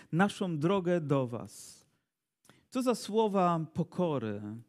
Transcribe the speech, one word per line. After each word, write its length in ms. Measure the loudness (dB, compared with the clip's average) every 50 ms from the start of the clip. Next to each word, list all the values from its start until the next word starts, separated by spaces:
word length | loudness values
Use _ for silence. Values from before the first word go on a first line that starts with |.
| -12 -4
naszą 480 | 0 2 2 2 0 -2 -4 -4 -2 0
drogę 420 | 0 2 2 2 2 0 0 0
do 260 | 0 0 0 0 0 -2
was. 580 | -4 -8 -10 -12 -16 -18 -20 -20 -20 -20 _ _ _ _ _ _ _ _ _ _ _ _ _ _ -20 _ _ _
Co 120 | -6 -2
za 140 | 0 0 0
słowa 720 | 0 -2 -2 2 2 2 4 4 4 4 4 4 2 0 -4 -4
pokory. 680 | -4 -4 -4 -2 -2 0 0 0 0 -2 -4 -6 -6 -8 -10 -10 -12 -14